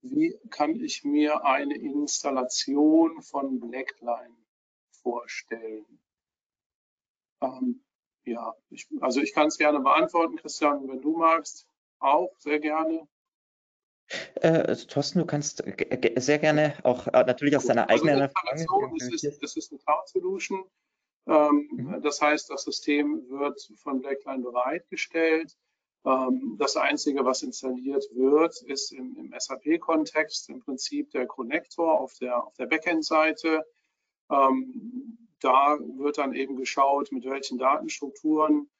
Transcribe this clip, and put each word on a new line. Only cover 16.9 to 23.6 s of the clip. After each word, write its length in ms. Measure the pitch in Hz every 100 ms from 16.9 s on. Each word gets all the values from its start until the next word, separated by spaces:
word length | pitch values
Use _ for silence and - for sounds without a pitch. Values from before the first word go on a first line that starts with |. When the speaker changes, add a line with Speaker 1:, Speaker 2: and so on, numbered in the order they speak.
| 123 -
Speaker 2:
äh, 160 | -
natürlich 320 | 123 123 143 139
aus 80 |
Speaker 1:
Gut. 60 | 131
Speaker 2:
deiner 200 | 120 -
Speaker 1:
Also 140 | -
Speaker 2:
eigenen 200 | 156 139 139
Speaker 1:
Installation, 580 | 180 - 156 165 381
Speaker 2:
Erfahrung, 100 | 415 320
die 40 |
du 60 | 254
Speaker 1:
es 80 |
ist, 100 | 339
Speaker 2:
implementierst. 340 | 294 - 147 -
Speaker 1:
es 60 |
ist 80 | -
eine 80 | -
Cloud-Solution. 840 | - 151 - 190 180 190 - 190 190 _ _ _ _ _ -
Ähm, 420 | 156 147 147 147
Speaker 2:
Mhm. 300 | - 143 -
Speaker 1:
das 200 | 147 143
heißt, 280 | 151 151 -
das 140 | 139
System 680 | - 143 - 147 147 160 123
wird 420 | 139 143 -